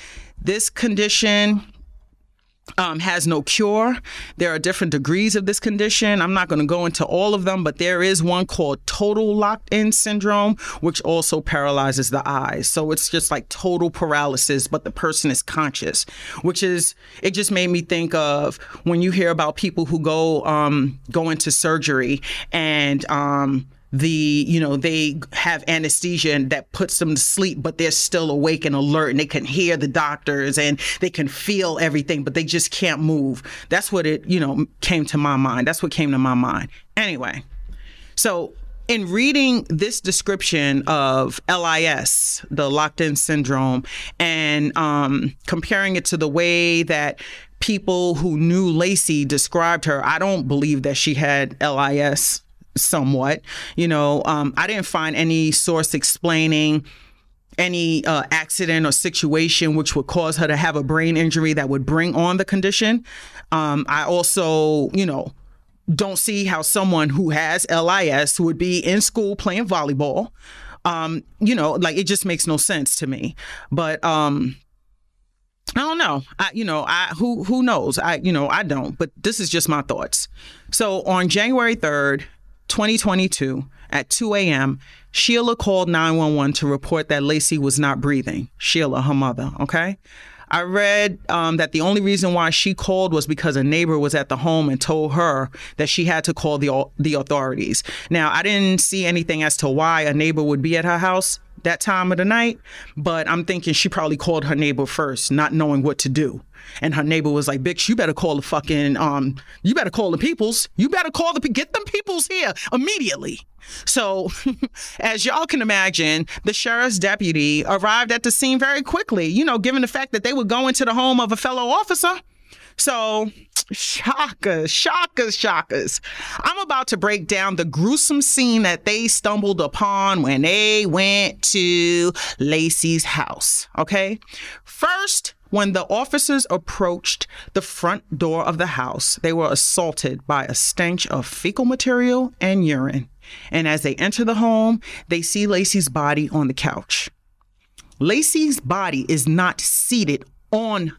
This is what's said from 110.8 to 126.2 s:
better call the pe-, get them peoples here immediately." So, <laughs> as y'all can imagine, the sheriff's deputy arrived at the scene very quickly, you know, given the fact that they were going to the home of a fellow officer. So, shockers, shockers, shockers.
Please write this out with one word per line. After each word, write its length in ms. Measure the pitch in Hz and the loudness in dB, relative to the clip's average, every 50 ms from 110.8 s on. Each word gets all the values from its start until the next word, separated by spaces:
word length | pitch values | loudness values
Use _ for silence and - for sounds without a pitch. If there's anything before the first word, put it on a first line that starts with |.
| 208 285 | 0 2
better 220 | 370 370 339 320 | 2 0 0 0
call 220 | - - 339 330 339 | -2 -2 0 0 0
the 80 | 302 | -2
pe-, 80 | - 294 | -2 -2
get 240 | 208 254 302 - - | -2 -2 -4 -4 -4
them 100 | 440 415 | -6 -4
peoples 420 | - - 415 403 - 370 339 269 - | -4 -4 -4 -4 -2 -4 -4 -4 -4
here 260 | 381 370 320 214 180 - - - | -2 -2 -2 -2 -4 -4 -6 -4
immediately." 680 | 277 247 269 359 427 381 269 190 139 - - - - - - - - - - - - - - | -2 -2 0 0 -2 -2 -2 -4 -4 -4 -6 -10 -10 -12 -14 -20 -20 -20 -20 -18 -18 -10 -4
So, 440 | - - 262 226 196 190 190 185 185 - - - 269 247 - - | -2 0 0 0 0 -2 -2 -2 -4 -4 -4 -4 -4 -4 -4 -6
<laughs> 340 | 240 - - - - - - | -8 -8 -8 -16 -16 -10 -4
as 260 | - 226 220 214 - | -2 -2 -2 0 0
y'all 200 | 254 277 - 330 | 0 0 0 0
can 160 | - - 277 | 0 0 0
imagine, 640 | 226 220 208 196 190 190 175 - 165 151 156 160 165 - - - - | 2 2 4 4 4 2 2 2 2 2 2 0 0 -4 -6 -6 -4
the 100 | 208 214 | -2 -2
sheriff's 460 | - - 240 233 233 247 254 214 185 | -2 0 0 0 2 2 0 0 0
deputy 640 | 180 196 202 214 208 170 160 156 147 147 147 151 - | 0 0 0 0 0 0 0 2 2 2 2 0 0
arrived 460 | - 196 196 185 214 214 233 247 226 | 0 0 2 2 2 2 2 2 2
at 120 | 240 233 - | 0 0 0
the 80 | 240 | 0
scene 280 | 226 - 262 262 262 254 | 0 2 2 2 2 2
very 220 | 269 269 277 285 | 2 2 0 0
quickly, 440 | 269 - - 349 440 - 233 190 165 | -2 -2 -2 -2 -2 0 0 0 0
you 200 | 156 175 226 311 | 2 2 2 2
know, 120 | 320 247 226 | 2 2 2
given 240 | 185 247 262 269 | 0 2 2 2
the 60 | 247 214 | 0 0
fact 240 | - 269 269 - | -2 -4 -4 -2
that 120 | - 214 196 | -4 -2 -2
they 100 | 240 269 | 0 0
were 100 | 269 233 | 0 0
going 300 | 190 226 247 262 262 254 | 0 0 0 2 2 2
to 100 | - 269 | 2 2
the 80 | 240 226 | 2 2
home 280 | 247 254 262 262 247 | 2 4 4 4 4
of 100 | 240 208 | 4 2
a 60 | 220 214 | 0 -2
fellow 300 | - 262 254 254 247 240 | -2 -2 -2 -2 0 2
officer. 460 | 277 381 415 - 349 - - 349 370 359 - _ _ _ - - - - - - - | 2 2 2 2 0 2 2 0 0 -2 -6 _ _ _ -20 -20 -20 -20 -20 -12 -6
So, 560 | - - 285 254 233 220 220 214 214 220 214 - - - _ - - - - | -2 -2 0 0 0 0 0 0 0 -2 -4 -6 -12 -14 _ -6 -6 -4 -4
shockers, 1000 | 202 - - - - - - 240 269 269 302 269 196 - - 202 175 160 156 156 | -6 -8 -6 -6 -4 -4 -2 -2 0 0 -2 -4 -4 -4 -2 -2 0 0 -2 0
shockers, 640 | - - - 330 330 359 349 330 - - 240 220 202 - | 0 0 0 2 2 0 0 0 0 0 -2 0 0 -2
shockers. 640 | - 214 180 160 - - - 139 - - - - - - - - | 0 0 0 0 0 -2 -2 -2 -2 -2 -4 -6 -6 -10 -14 -12